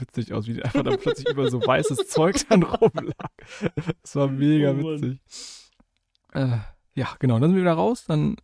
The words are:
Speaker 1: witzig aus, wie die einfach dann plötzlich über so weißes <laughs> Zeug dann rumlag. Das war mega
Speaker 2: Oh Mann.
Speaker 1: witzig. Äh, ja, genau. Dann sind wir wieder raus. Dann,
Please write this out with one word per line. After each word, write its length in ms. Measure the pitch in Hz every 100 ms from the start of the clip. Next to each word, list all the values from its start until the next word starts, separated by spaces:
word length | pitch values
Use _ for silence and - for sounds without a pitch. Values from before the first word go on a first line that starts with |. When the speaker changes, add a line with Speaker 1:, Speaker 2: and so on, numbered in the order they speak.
Speaker 1:
witzig 320 | 123 - 110
aus, 140 | - 110
wie 60 |
die 100 | 117
einfach 180 | - 277
dann 160 | - 392
plötzlich 300 | - - 494
über 200 | 139 -
so 120 | 123
weißes 340 | 427 139 - 135
<laughs> 100 | -
Zeug 360 | 156 165 - -
dann 160 | 202
rumlag. 680 | 165 233 - 165 170 - 139 - - - 208 - 165 -
Das 140 | - 143
war 100 | 139
mega 420 | 135 147 151 143
Speaker 2:
Oh 20 |
Mann. 100 | 139 160 151
Speaker 1:
witzig. 180 | 127 131 _ - - - - _ _ _ _ _ _
Äh, 260 | 139 131 117 - - _
ja, 140 | 139 - -
genau. 180 | 131 113
Dann 120 | 156
sind 60 | 190
wir 60 |
wieder 120 | 180
raus. 300 | 165 202 247 -
Dann, 280 | 151 147 -